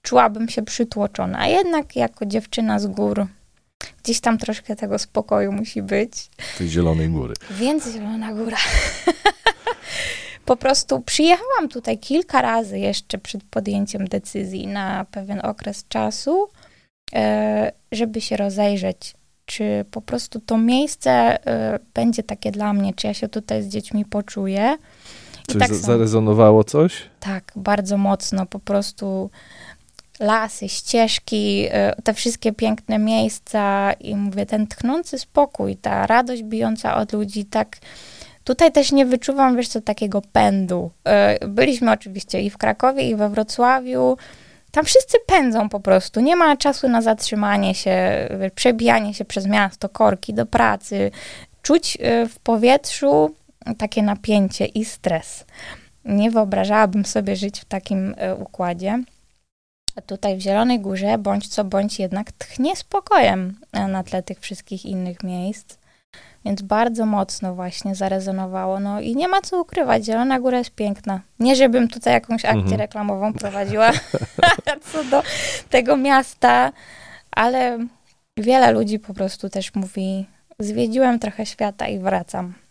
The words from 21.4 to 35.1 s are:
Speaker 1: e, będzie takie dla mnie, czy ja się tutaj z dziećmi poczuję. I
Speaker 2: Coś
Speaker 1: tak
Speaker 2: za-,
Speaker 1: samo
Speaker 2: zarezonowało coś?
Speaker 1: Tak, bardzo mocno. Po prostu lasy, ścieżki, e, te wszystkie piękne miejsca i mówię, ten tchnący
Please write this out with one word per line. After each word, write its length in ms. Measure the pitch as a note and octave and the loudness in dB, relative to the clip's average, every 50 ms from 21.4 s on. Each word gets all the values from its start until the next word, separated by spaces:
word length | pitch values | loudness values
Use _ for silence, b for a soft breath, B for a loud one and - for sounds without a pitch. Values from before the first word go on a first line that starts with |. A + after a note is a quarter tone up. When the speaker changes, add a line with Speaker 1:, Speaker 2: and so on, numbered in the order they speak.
| - | -2
Speaker 1:
e, 320 | - A#3 A3+ A3 A3 G#3 - - _ _ | -2 -2 0 -2 -2 -4 -4 -8 _ _
będzie 300 | A#3 A#3 A#3 A3+ - G#3+ | 0 0 0 0 0 -4
takie 280 | - G#3 - - G#3+ | -8 -10 -6 -6 -6
dla 220 | G3+ G#3 G#3 G#3 G#3 | -4 -2 -2 0 0
mnie, 200 | G3+ G3 G3 F#3+ | 0 0 -2 -4
czy 140 | - - | -4 -6
ja 60 | G#3+ G3+ | -6 -4
się 140 | - - | -4 -6
tutaj 360 | G#3+ - G#3+ G#3 - A3 G#3+ G#3 | -6 -6 -8 -6 -4 -4 -4 -4
z 40 | |
dziećmi 380 | G3 G3 G#3 - - - G#3 G#3 | -4 -8 -8 -8 -4 -4 -4 -4
poczuję. 720 | G#3 - G#3 G3+ - - G#3 G3 F#3+ F#3+ G3 G#3+ B3 D4+ D#4 B B B B B B B B B B B B B - | -2 -4 -6 -6 -6 -6 -6 -4 -2 -2 0 0 0 0 -2 B B B B B B B B B B B B B -4
I 20 | |
Speaker 2:
Coś 80 | - G#2 | 0 0
Speaker 1:
tak 120 | G2 G2 G#2+ | 2 2 0
Speaker 2:
za-, 80 | F#2+ | 0
Speaker 1:
samo 120 | G2+ A#2+ A#2+ | 2 2 4
Speaker 2:
zarezonowało 680 | A#2 A2+ A2 A2 A2+ A2 G#2+ G#2+ A2 A2 G#2+ G#2+ A2 G#2+ | 4 4 4 2 2 4 4 6 8 8 10 10 8 6
coś? 300 | - - D3 D#3+ F3+ - - - - _ _ | 4 4 2 2 2 0 -6 -16 -18 _ _
Speaker 1:
Tak, 320 | - G3 G3 F#3 - - _ | -8 -8 -8 -8 -8 -12 _
bardzo 420 | G3+ F#3+ G#3 G#3 G#3 G3 F#3+ G3+ | -6 -2 0 0 0 0 -2 -2
mocno. 480 | G3 G3 G3 G3 G3 - - - F#3+ F#3+ | 0 0 0 0 -2 -4 -4 -4 -4 -4
Po 140 | F3+ - G3+ | -6 -8 -12
prostu 680 | - - G3+ G3+ G3+ - - - G3+ G3 F#3+ F#3+ F#3+ G3+ B B B B B B B B B B _ _ _ - _ _ _ - | -6 -2 -2 -2 -2 -4 -10 -8 -8 -6 -6 -6 -6 -8 B B B B B B B B B B _ _ _ -20 _ _ _ -2
lasy, 500 | G#3+ G#3 G#3+ A3+ A3 A3 - - G3+ F#3+ | 0 2 2 2 0 -4 -8 -10 -8 -8
ścieżki, 960 | - - - - - A#3 A3+ A3 - - _ - A3+ G#3+ G#3+ G#3 G3+ G3+ G#3 - | -8 -8 -6 0 2 4 4 4 2 -4 _ -4 -2 0 0 0 0 0 0 0
e, 240 | - G#3 G3 G3+ - - - | 2 2 2 2 0 0 -2
te 100 | A3+ G#3 | -2 -2
wszystkie 380 | - - A#3 A#3 - - A3+ G#3+ | 0 -2 -4 -4 0 -2 -4 -2
piękne 460 | - A3+ A3 A3 A3 _ - A3 G#3+ | 0 -2 -2 -2 -4 _ -2 0 0
miejsca 920 | G#3+ A3 A3 A3 A3 A3 A3 - _ - - G#3+ G3+ G3+ G3 G3 G3 G3+ - | 2 2 2 2 0 0 -4 -8 _ -4 -2 0 0 2 0 2 0 0 -2
i 220 | - - G#3 G#3 | -4 -6 -6 -4
mówię, 300 | G3+ G3+ G3+ F#3+ G3+ G3+ | -4 -4 -4 -4 -4 -4
ten 220 | - A3 G#3+ G#3+ | -2 -2 -2 -2
tchnący 520 | G#3+ - - - A#3 C#4 E4 F4 - | -2 -4 -4 -2 -2 -2 -2 -4 -6